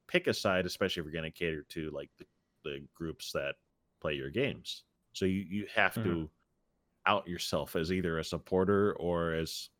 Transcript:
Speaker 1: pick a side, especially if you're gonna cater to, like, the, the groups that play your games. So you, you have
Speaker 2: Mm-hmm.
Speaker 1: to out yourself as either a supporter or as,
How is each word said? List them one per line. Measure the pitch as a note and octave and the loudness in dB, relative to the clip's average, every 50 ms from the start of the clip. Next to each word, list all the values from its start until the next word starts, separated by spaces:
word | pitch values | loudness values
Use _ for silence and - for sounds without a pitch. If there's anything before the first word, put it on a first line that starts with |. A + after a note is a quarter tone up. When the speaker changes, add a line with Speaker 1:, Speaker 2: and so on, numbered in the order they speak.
| _ - | _ 0
Speaker 1:
pick | - F3+ F3 C#3+ | 0 2 2 2
a | A2+ | 0
side, | - - G#2 F#2 F#2 F2+ F2 | 2 2 2 4 4 2 0
especially | - - G2+ F2+ - F2+ | 0 0 0 0 0 -2
if | D#2 | -6
you're | D2+ D#2 | -6 -6
gonna | E2 D#2+ D#2+ | -6 -6 -6
cater | - - F2 E2 D#2+ D2+ D2 - | -6 -2 -2 -2 -2 -2 -6 -8
to, | - E2+ D#2+ D#2 | -8 -6 -6 -6
like, | D2 C#2+ C#2+ - _ - | -6 -6 -8 -10 _ -20
the, | - - _ _ _ _ _ _ - | -20 -20 _ _ _ _ _ _ -10
the | D#2 C#2+ C#2+ D2 - _ | -8 -8 -8 -10 -12 _
groups | - E2 D#2+ D2 - - - | -8 -6 -6 -6 -8 -8 -6
that | - D#2 C#2 C#2+ C#2 _ _ _ _ _ _ _ _ _ | -4 -2 -2 -2 -4 _ _ _ _ _ _ _ _ _
play | - D#2 D2+ | -4 -2 -2
your | C#2 C2 C#2 | -2 -4 -4
games. | D2+ A2 C#3+ B2 D2+ - - - - - - _ _ _ _ _ - | -2 0 0 0 -2 -4 -8 -10 -12 -12 -14 _ _ _ _ _ -4
So | - G2 | 0 2
you, | F#2+ F#2+ G2 | 2 2 2
you | G2 E2 F#2 G#2+ G2+ - - | 0 -2 -4 -6 -6 -2 2
have | A2 G2+ F#2 - | 4 4 4 2
Speaker 2:
Mm-hmm. | A#2+ A2 | 0 0
Speaker 1:
to | F#2+ F2 E2 D#2+ D2+ - _ _ _ _ _ _ _ _ _ _ _ _ _ - F#2 | 0 0 0 -2 -4 -8 _ _ _ _ _ _ _ _ _ _ _ _ _ 2 4
out | G#2 G2 - E2+ | 4 4 2 -2
yourself | F2 E2+ - - - D#2 C#2+ - - | -4 -4 -4 -2 -2 -2 -2 0 0
as | F2 E2 E2 | 0 0 2
either | F#2 F#2 F2 E2+ D#2+ D#2+ | 2 2 2 0 0 -2
a | D#2+ | -2
supporter | - F2 D#2+ - - F#2+ F#2 F#2 F#2+ G2+ G2 G2+ G#2 - - | -2 -4 -6 -2 0 2 4 4 6 6 6 4 4 2 0
or | E2 F2 F2 E2+ E2+ E2 E2 | 0 0 2 2 2 2 2
as, | D#2+ E2 - - - - - _ _ | 0 0 -2 -4 -8 -10 -12 _ _